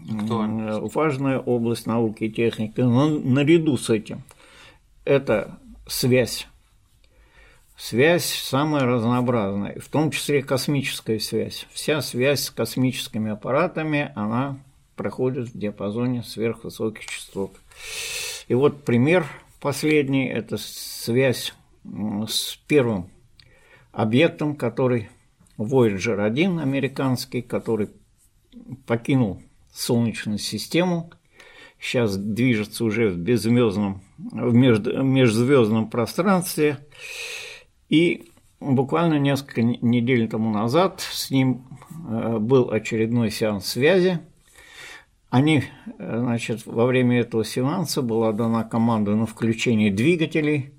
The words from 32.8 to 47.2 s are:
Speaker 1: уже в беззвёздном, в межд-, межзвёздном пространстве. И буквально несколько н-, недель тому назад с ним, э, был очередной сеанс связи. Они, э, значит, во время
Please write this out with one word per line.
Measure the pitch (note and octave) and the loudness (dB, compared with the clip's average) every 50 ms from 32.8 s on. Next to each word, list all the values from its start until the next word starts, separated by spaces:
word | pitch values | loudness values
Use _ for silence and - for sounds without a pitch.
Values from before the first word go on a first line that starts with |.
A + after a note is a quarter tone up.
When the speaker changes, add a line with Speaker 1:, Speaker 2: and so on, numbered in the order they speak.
| A#2+ | -2
Speaker 1:
уже | A2+ G2+ A2 A#2+ G#2 | 0 0 2 2 2
в | F2+ F2 | 0 0
беззвёздном, | E2+ F#2+ B2 A#2 F2+ A2+ A#2+ A#2+ B2 A2 F#2 G#2 G#2 G2 G2 F#2+ - - _ - | 0 0 0 2 2 2 4 4 4 2 2 0 -2 -2 -4 -6 -12 -20 _ -16
в | E3 A#3+ - - B2+ B2 A#2 | -14 -12 -8 -4 0 4 6
межд-, | A#2 C3 C3 A#2 G#2+ G2+ B2+ - - C3+ | 6 6 6 6 4 2 0 -2 0 0
межзвёздном | C3+ C3 C3+ C3 A#2+ G#2+ A2 A#2+ B2 D3 C3+ A#2 G#2 A2+ A2 A2 A2 | 2 4 4 4 4 4 4 4 4 6 6 4 4 4 0 0 -2
пространстве. | - A#2+ A2+ G#2 - - E3+ G#3 F#3+ F3+ E3+ - - - D3+ D3 D3 C#3 - - - - - - - - - - - - - - - - - _ _ _ _ - | -2 -2 -2 -2 -2 -2 2 2 2 2 0 -2 -2 0 0 0 0 -2 -8 -16 -20 -20 -18 -16 -14 -12 -12 -12 -12 -12 -14 -16 -18 -20 -20 _ _ _ _ 0
И | - D3+ E3+ F3 - - - - _ _ _ _ _ - | 2 4 4 4 2 -2 -8 -16 _ _ _ _ _ -8
буквально | - - C3 B2 C3+ C3 D#3 D#3+ E3+ E3+ D#3 D3 | -2 0 2 2 2 2 0 2 2 2 2 2
несколько | C#3 C#3 C#3 C3+ C#3 - - C3+ A2+ | 2 2 0 0 -2 -4 -2 0 0
н-, | A#2 A#2+ - | 0 0 0
недель | - A#2+ A#2 B2 A#2 A#2+ C3+ A#2 A2+ G#2+ | 2 2 2 2 4 4 2 2 2 0
тому | A#2 A2 A2 A2+ G#2+ | 0 -2 -2 0 0
назад | G#2 G#2+ A#2 A#2+ E3 F#3 F#3 F3+ - | 0 0 2 2 4 2 2 0 -4
с | - - - - - - | -10 -10 -8 -8 -6 -2
ним, | C3+ C3+ C3 C3 B2+ - - - - - - - - D#3+ E3 - | 0 2 2 2 0 -2 -6 -16 -20 -20 -18 -18 -16 -14 -10 -6
э, | A2 A2+ G#2+ A2 A#2 A2+ | -6 -4 -2 -2 -2 -2
был | G#2+ A#2 C3+ C3+ A#2+ - | 2 4 4 4 4 4
очередной | - A2 G#2+ - A#2+ A2 A2+ A2+ A#2+ A#2+ A#2 G#2+ | 0 -2 -2 -2 -2 0 0 0 2 2 0 0
сеанс | G#2+ - A2+ A2 G#2 G2 F2+ | 0 0 -2 0 -2 -2 -4
связи. | - - A#2+ C3 D#3 F#3 F#3+ F3 F#3+ F3+ E3 - - _ _ _ _ _ - - - - - - - - - - _ _ _ _ - | -6 -2 2 2 4 4 4 4 2 0 -2 -6 -10 _ _ _ _ _ -20 -20 -20 -20 -20 -20 -18 -20 -20 -20 _ _ _ _ -2
Они, | - B2 C#3 D#3 D#3 C3+ - - - - - - - - | 2 2 4 4 4 2 2 -2 -6 -16 -18 -18 -16 -14
э, | - - - A#2 | -10 -6 -4 -2
значит, | A#2+ B2 A#2 A2+ - - A#2 G#2+ - | -2 0 -2 -2 -2 -4 -6 -6 -8
во | - - A2+ A#2 | -4 0 2 2
время | B2+ B2 C3 B2+ B2 B2 A#2+ | 4 4 4 4 4 4 2